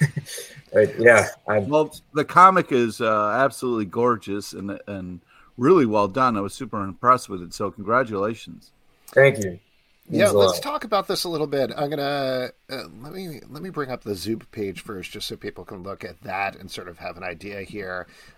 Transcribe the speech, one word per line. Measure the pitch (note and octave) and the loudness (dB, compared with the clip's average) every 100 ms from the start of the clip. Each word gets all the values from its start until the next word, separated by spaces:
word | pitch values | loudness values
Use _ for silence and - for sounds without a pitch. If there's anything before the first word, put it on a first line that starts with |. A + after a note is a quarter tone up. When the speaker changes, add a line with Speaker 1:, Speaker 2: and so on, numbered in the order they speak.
Speaker 1:
<laughs> | D3+ - - - - - - | 0 0 -10 -14 -16 -20 0
But | G#2+ G#2 F2+ | 4 4 6
yeah, | A#2+ A2+ - - - | 8 8 6 -4 -2
I | G#2+ | -2
Speaker 2:
Well, | G2 D3+ D3+ - - | 2 2 0 -4 -6
the | D3 D3 | -4 2
comic | F3 F#3+ F#3 - | 8 8 8 2
is, | C3 A#2 G#2+ | 2 0 0
uh, | A2+ G#2+ G#2 | 0 2 0
absolutely | A2+ C3+ - B2+ A2+ G2+ | 2 0 0 -4 -2 -2
gorgeous | A2+ A#2+ A2+ - G2+ - | 0 0 0 -4 -8 -8
and, | E2+ G2 G2 - | -10 -10 -10 -10
and | G2 F2+ F2 - _ _ - | -10 -10 -14 -18 _ _ 0
really | B2+ F#3 A#2+ | 4 6 4
well | G#2+ G2+ | 2 0
done. | G2+ B2+ G#2+ | 0 0 0
I | |
was | G2 | -4
super | - C3 G#2+ | -8 -10 -8
impressed | F#2+ F2+ B2 B2 - | -8 0 4 4 0
with | F#2+ | -10
it. | F2 | -10
So | - G2+ | -8 -8
congratulations. | F#2+ G2 A#2+ A#2+ G2+ G#2 A#2 - - - _ _ _ - | -6 -2 0 0 -2 -4 -6 -12 -20 -20 _ _ _ 0
Speaker 1:
Thank | - C#3 A#2 | 6 6 4
you. | G2 F2 _ _ _ _ - | -4 -8 _ _ _ _ -6
Speaker 3:
Yeah, | D#3 | 2
Speaker 1:
Means | G3 | 4
a | G2+ | 6
Speaker 3:
let's | G2 | 4
Speaker 1:
lot. | F2 | 2
Speaker 3:
talk | - D4+ | -4 -8
about | A3+ G#3+ C3+ | -2 -2 -2
this | F3+ | -4
a | F3+ | -4
little | D#3+ D3+ | -4 -2
bit. | C#3 A#2+ - | -2 -2 -2
I'm | C#3+ | -4
gonna, | D3 C#3+ C#3+ C3+ C3 B2+ - - | -4 -4 -2 -2 -4 -6 -12 -14
uh, | C3 E2+ G#2+ | -14 -12 -16
let | C#3+ | -16
me, | F#3+ F#3 C#3 - | -12 -12 -14 -16
let | C#3 | -14
me | F#3 | -10
bring | D#3 C3 | -8 -6
up | B2 | -6
the | A2 | -6
Zoop | G2 F#2+ A2 - | -6 -4 -6 -8
page | - G2+ E2+ | -8 -8 -8
first, | - G2 F2+ | -12 -12 -12
just | G#2 - | -12 -10
so | A2 | -10
people | G#2+ - | -12 -14
can | F2 G2+ | -14 -14
look | G2 F#2+ | -12 -12
at | F#2 E2 | -14 -14
that | - F#2+ G2 - | -10 -6 -6 -6
and | F#2+ | -14
sort | - F2+ | -14 -14
of | E2 | -14
have | F#2+ F2 | -14 -10
an | |
idea | F2+ E2+ G2+ G2+ | -10 -10 -12 -12
here. | F#2 G#2 F#2 F#2 F2 - - | -10 -10 -8 -10 -12 -18 -20